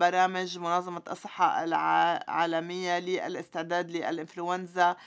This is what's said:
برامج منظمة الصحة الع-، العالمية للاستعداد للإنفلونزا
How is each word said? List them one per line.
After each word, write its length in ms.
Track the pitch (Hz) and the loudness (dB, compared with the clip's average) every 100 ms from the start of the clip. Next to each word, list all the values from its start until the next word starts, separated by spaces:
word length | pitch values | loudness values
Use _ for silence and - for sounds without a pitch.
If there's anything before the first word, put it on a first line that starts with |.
برامج 580 | 175 180 185 185 185 175 | 4 6 2 2 -4 -4
منظمة 440 | 170 175 180 170 - | -2 0 -2 -8 -8
الصحة 540 | - - - 175 - | -10 -8 2 2 2
الع-، 520 | 165 160 160 165 170 170 | 0 0 2 4 4 2
العالمية 840 | - 160 170 165 170 180 180 175 | -2 0 0 0 -4 -4 -2 -2
للاستعداد 920 | 180 180 127 123 170 175 165 175 170 | -2 -4 -4 -6 -8 -8 -2 -2 -2
للإنفلونزا 1040 | 170 127 165 160 - 170 180 185 180 175 175 | -4 -4 -4 -6 -6 -4 -4 -2 2 2 2